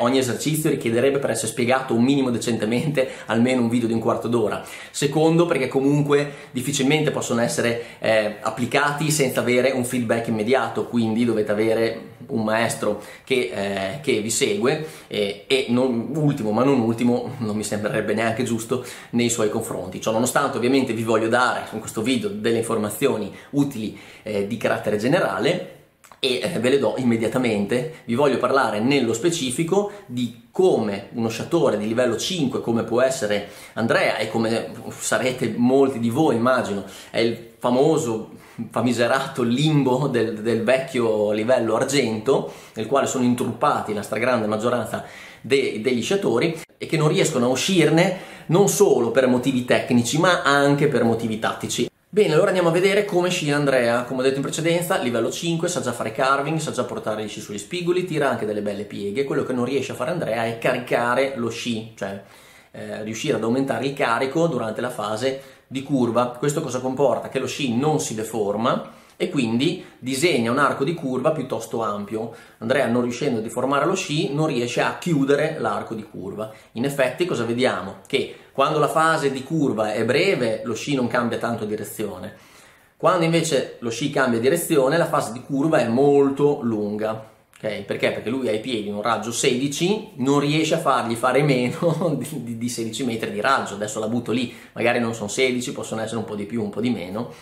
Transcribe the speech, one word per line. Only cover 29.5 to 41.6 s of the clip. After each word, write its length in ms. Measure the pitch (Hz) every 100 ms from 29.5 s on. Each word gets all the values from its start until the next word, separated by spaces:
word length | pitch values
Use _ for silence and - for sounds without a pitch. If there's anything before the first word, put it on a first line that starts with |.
| 120 165 196 202 - -
di 380 | 123 117 - -
come 580 | - 185 131 107 98 -
uno 160 | 120 113
sciatore 480 | 110 117 170 131 104
di 100 | 107
livello 300 | 117 123 107
cinque, 460 | - 185 127 104
come 200 | - 113
può 200 | 101 117
essere 460 | 131 - 104 104 101 - -
Andrea 420 | - 113 190 147 101
e 140 | 110
come 420 | 117 113 113 - - - -
sarete 540 | - 110 127 127 117
molti 460 | 104 123 135 135 120
di 80 | 117
voi 280 | 123 160 117
immagino, 480 | 123 127 98 101 98 - -
è 100 | -
il 300 | 117 - - -
famoso, 720 | 127 123 151 147 120 110 101 - - - 110
famigerato 720 | 120 123 117 117 131 - -
limbo 640 | 120 123 156 147 131 131 147
del, 340 | 120 110 107
del 240 | 110 113
vecchio 640 | 110 131 131 123 113 107 104
livello 440 | 107 110 127